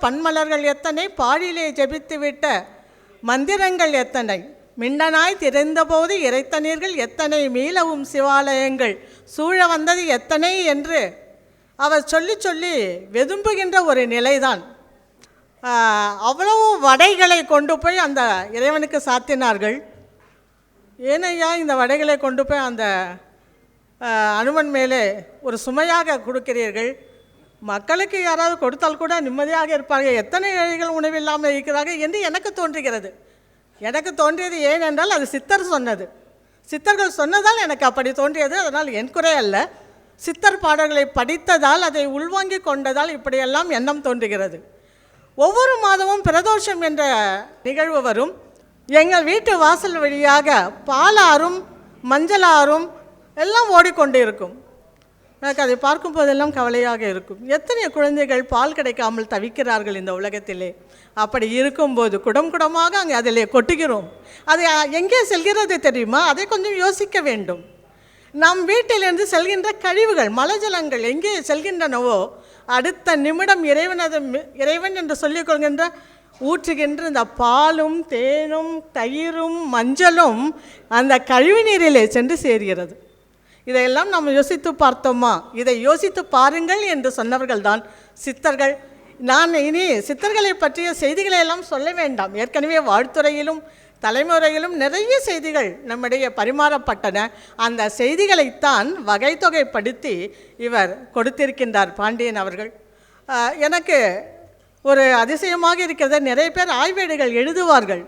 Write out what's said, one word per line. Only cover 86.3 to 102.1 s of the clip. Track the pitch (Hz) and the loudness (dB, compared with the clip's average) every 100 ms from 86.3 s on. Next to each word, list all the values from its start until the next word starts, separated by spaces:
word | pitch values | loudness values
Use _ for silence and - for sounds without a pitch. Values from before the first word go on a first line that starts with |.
| 254 277 330 330 392 | 4 4 2 -2 -2
என்று | 403 311 254 254 | -2 -2 -2 -4
சொன்னவர்கள்தான் | 226 254 254 220 202 214 214 - - | -2 -2 -2 -2 0 -2 -4 -20 -20
சித்தர்கள். | - - 262 320 277 277 277 - - - - | -14 -12 -4 -2 0 0 -2 -10 -20 -20 -8
நான் | 247 269 339 | 2 4 4
இனி | 330 294 320 370 226 | 2 0 0 0 -2
சித்தர்களை | - 262 403 427 392 | -2 -4 -2 0 0
பற்றிய | 381 311 311 349 | 0 -2 -2 -4
செய்திகளை | 330 285 320 392 370 | -2 -2 0 0 2
எல்லாம் | 320 349 | 2 -2
சொல்ல | 359 277 302 | -6 -4 -4
வேண்டாம். | 349 302 240 196 202 | -2 -4 -4 -6 -6
ஏற்கனவே | 247 302 294 320 | -4 -2 0 0
வாழ்த்துறையிலும் | 277 - 254 311 294 294 294 320 - - - _ | 2 2 2 0 0 0 -4 -6 -12 -20 -20 _
தலைமுறையிலும் | 214 240 330 330 311 311 339 339 | -2 -2 2 2 2 0 -4 -2
நிறைய | 277 349 440 539 | -2 -2 0 0
செய்திகள் | 480 330 311 294 208 170 | 0 -4 -4 -2 -2 -6
நம்மிடையே | 254 233 247 254 262 | -10 -8 -4 -2 -2
பரிமாறப்பட்டன. | 254 214 277 294 294 - 214 208 202 226 - - - | -2 -2 2 2 2 -2 -4 -4 -2 -4 -8 -18 -4
அந்த | 233 233 214 214 | -4 -2 -4 -2
செய்திகளைத்தான் | 247 330 403 359 269 - 294 240 240 370 208 | -2 0 2 2 2 0 2 2 0 -4 -2
வகைத்தொகைப்படுத்தி | 208 269 320 349 320 277 240 208 254 294 180 196 - - - | 0 0 0 0 0 -2 -2 -4 -6 -6 -6 -8 -14 -20 -10
இவர் | 233 233 185 208 254 | -2 0 0 -4 -8
கொடுத்திருக்கின்றார் | 247 233 269 277 269 247 208 196 | -4 -2 0 -2 -2 -2 0 0
பாண்டியன் | - 208 | -2 -4